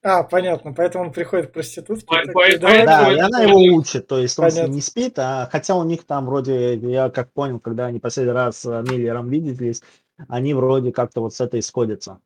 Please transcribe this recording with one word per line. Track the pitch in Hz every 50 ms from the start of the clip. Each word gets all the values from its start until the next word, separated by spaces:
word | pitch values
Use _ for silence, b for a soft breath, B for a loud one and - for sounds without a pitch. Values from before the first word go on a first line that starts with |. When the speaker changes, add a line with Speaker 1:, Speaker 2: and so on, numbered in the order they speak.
| _
Speaker 1:
А, | 196 190 180 160
понятно, | - - 185 180 185 170 156 - 160 143
поэтому | 165 170 180 175 185 180
он | 170 139
приходит | - 175 - - 180 160 -
к | _
проститутке | 165 156 - - - 160 - 214 220 -
Speaker 2:
По-, | - 160 165 -
Speaker 1:
и |
такой: | - 175 185 175 190 180
Speaker 2:
по-, | 165
Speaker 1:
"Давай". | 170 190 214 220 220
Speaker 3:
Да, | - 208 151 143
Speaker 2:
поэтому | 131 131
Speaker 3:
и |
Speaker 2:
это | 156 175
Speaker 3:
она | 202 240 247 226
его | 202 196 190 185 180 175
учит, | 160 147 - - 131 -
то | _ 135 131
есть | 127 123 - -
он | 165 165
с | 160
ней | 165
Speaker 1:
Понятно. | 165 147 135
Speaker 3:
не | 143
спит, | 139 - - 233 247 254 240 -
а, | 135 127 135 131 123 120
хотя | - 151 - - 190
у | 185 170
них | 165 165 165 -
там | _ 147 139 135
вроде, | 127 135 139 131 131 135 127 123 123 123
я | 113 113 123 123 131 131 131
как | 127 - 123 _ _
понял, | - 143 139 127 117
когда | _ 120 113 117 123
они | 123 120 113
последний | - 120 - - 127 123 120
раз | 127 127 120 117 -
с | - 127 117 117 113
Миллером | 127 131 123 120 117 117 120 120 120
виделись, | 135 156 165 151 127 127 123 120 117 - b b b b b _ _ _ 151 _
они | 123 123 131 143 151
вроде | 131 123 131 131 135 131 123 117
как-то | - 120 120 _ 123 113
вот | 113 -
с | -
этой | 127 120 - 117 104
сходятся. | - _ - 120 110 107 98 - - 95 95 _